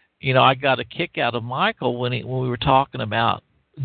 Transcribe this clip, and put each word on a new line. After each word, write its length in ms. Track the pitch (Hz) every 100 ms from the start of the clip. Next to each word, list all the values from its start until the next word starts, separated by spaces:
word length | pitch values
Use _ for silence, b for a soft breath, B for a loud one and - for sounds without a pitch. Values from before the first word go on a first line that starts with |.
| B _
You 140 | 135
know, 100 | 131
I 120 | 127 135
got 240 | 139 123
a 60 | 120
kick 320 | - 170 -
out 180 | 123 117
of 80 |
Michael 540 | 117 131 202 220 127 123
when 140 | 123
he, 120 | 123
when 180 | 113 131
we 80 | 127
were 80 | 120
talking 440 | 147 131 139 131
about 420 | 113 113 117 92 _ _ _ -